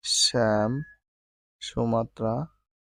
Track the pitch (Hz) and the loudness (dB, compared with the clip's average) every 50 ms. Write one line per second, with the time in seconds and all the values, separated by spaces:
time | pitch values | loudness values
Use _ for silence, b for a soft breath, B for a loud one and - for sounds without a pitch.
0 | - - - - - - - 127 117 110 107 104 104 110 123 139 156 - - _ | -6 -2 0 0 2 2 2 2 2 2 2 2 2 0 0 -2 -6 -8 -14 _
1 | _ _ _ _ _ _ _ _ _ _ _ _ - - - - 120 117 113 113 | _ _ _ _ _ _ _ _ _ _ _ _ -16 -8 -4 -2 0 0 2 0
2 | 113 - - - 110 110 113 123 151 160 _ _ _ _ _ _ _ _ _ | 0 -2 -4 -4 -4 -2 -2 -2 -4 -6 _ _ _ _ _ _ _ _ _